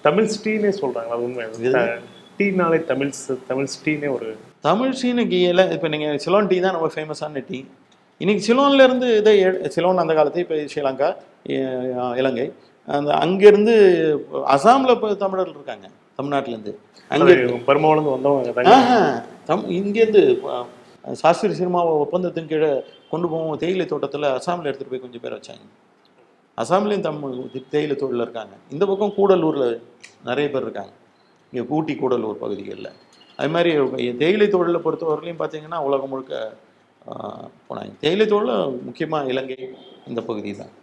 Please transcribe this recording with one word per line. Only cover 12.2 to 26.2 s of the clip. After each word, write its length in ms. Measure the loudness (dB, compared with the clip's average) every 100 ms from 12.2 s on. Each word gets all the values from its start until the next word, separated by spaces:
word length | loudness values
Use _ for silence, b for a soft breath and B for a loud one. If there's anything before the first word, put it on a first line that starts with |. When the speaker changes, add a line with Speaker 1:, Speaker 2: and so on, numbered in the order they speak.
| -2 -2 -6 -8 b _ -6
Speaker 2:
அந்த 280 | -4 0
அங்கிருந்து 600 | 0 2 8 8 8 6 8 6 6 2 0 -4
அசாம்ல 560 | -6 2 4 6 6 4
இப்ப 260 | 2 0 -2
தமிழர்கள் 380 | -2 -2 -4
இருக்காங்க, 360 | -6 -14 -14 -16 _ _ -10
தமிழ்நாட்டுல 400 | -4 -4 -4 -10
இருந்து. 240 | -10 -14 _ b b
அங்க 140 | 4
Speaker 1:
அது 100 | 8 8 6 -2 2
பர்மாவுல 240 | 4 4
இருந்து 180 | 4 2
வந்தவங்க 420 | 0 2 0 0
தாங்க. 240 | 2 8 8
Speaker 2:
ஆஹா, 480 | 8 4 2 0 -8 -16 -4
தம்-, 220 | -2 -2
இங்கேருந்து, 520 | -4 -2 2 6 6 6 4
அ, 720 | -2 -8 -8 -16 -20 -18 -12
சாஸ்திரி 400 | 0 2 2 -2
சினிமா 320 | -2 -2 0 0
ஒப்பந்தத்தின் 640 | 0 0 -2 -4 -6 -6
கீழே 360 | -2 0 -2 -6 B _
கொண்டு 200 | -6 -4
போவோம், 280 | -4 -6 -4
தேயிலை 280 | -4 -2 -4
தோட்டத்துல 540 | -4 -6 -4 -4 -2
அசாம்ல 300 | -4 -6 -6
எடுத்துட்டு 220 | -8 -10
போய் 80 | -12
கொஞ்சம் 220 | -12 -14
பேர் 160 | -12 -12
வச்சாங்க. 280 | -16 -20 -20 _ _ _ _ _